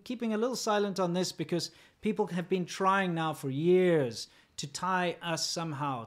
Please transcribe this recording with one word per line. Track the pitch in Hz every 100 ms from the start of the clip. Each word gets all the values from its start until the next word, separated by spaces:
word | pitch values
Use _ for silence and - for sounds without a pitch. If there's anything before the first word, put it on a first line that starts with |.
keeping | - 240 226 214
a |
little | 247 226
silent | 226 208 202 190
on | 180
this | 180 180
because | - 151 170 - - - _
people | 208 214 208
have | 175 170
been | 185 170
trying | - 190 196 185 165
now | 160
for | 147 139
years | 135 170 180 180 160 123 107 - - _ -
to | 147
tie | - 185 185 175 160
us | 170 160 -
somehow | 170 160 135 143 127